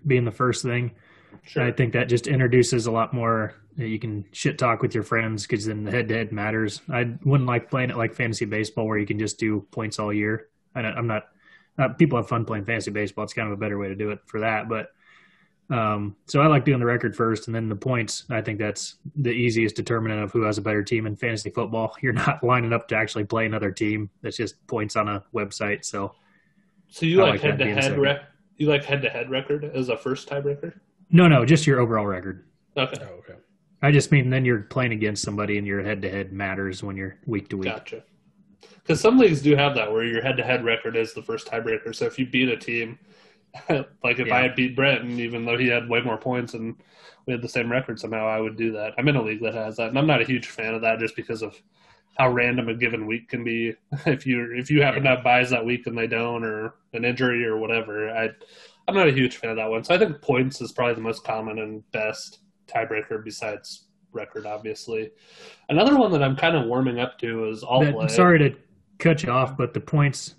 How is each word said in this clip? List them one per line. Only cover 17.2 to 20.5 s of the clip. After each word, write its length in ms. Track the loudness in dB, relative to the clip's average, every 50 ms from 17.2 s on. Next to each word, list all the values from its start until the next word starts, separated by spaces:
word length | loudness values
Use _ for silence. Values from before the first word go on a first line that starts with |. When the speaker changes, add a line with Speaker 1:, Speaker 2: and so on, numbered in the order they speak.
| 0 0 0 -2 -4 -6
Speaker 1:
and 60 | -4
then 140 | -4 -2 -4
the 60 | -4
points. 500 | -4 -2 -2 -2 -2 -2 -4 -6 -10 -8 -6
I 100 | -6 -4
think 160 | -4 -4 -4 -4
that's 380 | -4 -4 -4 -6 -10 -12 -14 _ _ -12 -6
the 140 | -2 -2 0
easiest 460 | 0 2 0 2 2 2 2 2 0
determinant 480 | -2 -4 -2 -2 -2 0 -2 -2 -2 -4
of 80 | -2
who 100 | 0 0
has 160 | 0 2